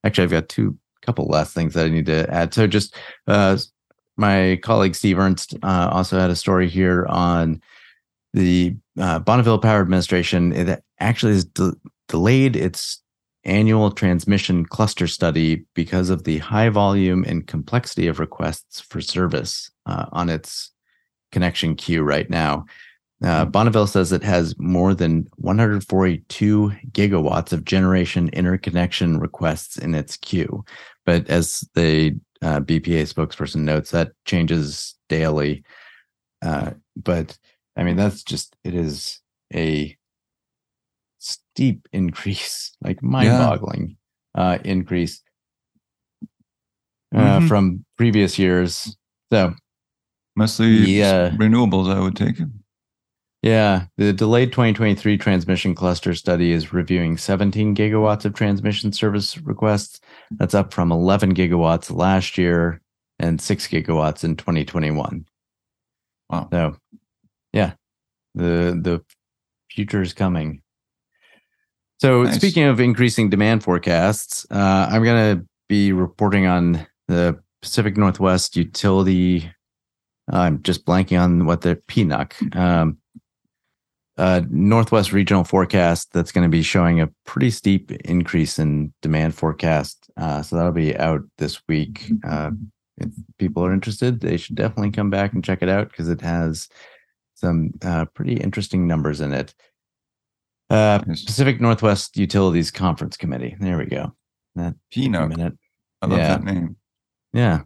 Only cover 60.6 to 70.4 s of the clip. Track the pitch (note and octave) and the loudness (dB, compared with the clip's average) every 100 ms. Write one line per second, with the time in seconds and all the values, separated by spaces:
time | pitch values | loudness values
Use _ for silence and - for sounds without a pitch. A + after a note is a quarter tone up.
60.6 | G2 - F2 E2 F2+ G2+ G2+ F2+ F2+ E2+ | 0 0 0 2 2 2 2 2 2 2
61.6 | E2 E2 - E2 F#2 F#2+ F#2 - F2 E2+ | 2 0 -2 -2 2 2 0 -2 0 2
62.6 | E2+ E2 _ _ _ _ E2+ E2 - G2+ | 0 -4 _ _ _ _ -2 -2 -2 -4
63.6 | - E2 D#2+ D#2+ D#2 D2+ E2 D2+ - E2 | -2 -4 -2 0 0 -2 -4 -4 -2 -2
64.6 | D2+ F2 D2+ D2+ - E2+ D#2+ _ _ _ | -2 -2 -2 -2 -4 -10 -14 _ _ _
65.6 | _ _ _ _ _ _ _ E2+ D#2+ E2+ | _ _ _ _ _ _ _ -8 -4 -2
66.6 | D#2+ D#2+ _ - _ _ _ _ _ G#2+ | -2 -4 _ -20 _ _ _ _ _ -2
67.6 | F2+ - _ _ _ _ _ - E2+ E2+ | -2 -4 _ _ _ _ _ -4 -2 0
68.6 | F2 F2 F2 E2+ _ _ _ _ _ _ | 0 -2 -2 -4 _ _ _ _ _ _
69.6 | _ - G#2 G#2 F2+ - F#2+ E2+ | _ -8 -4 -2 -4 -2 -2 -2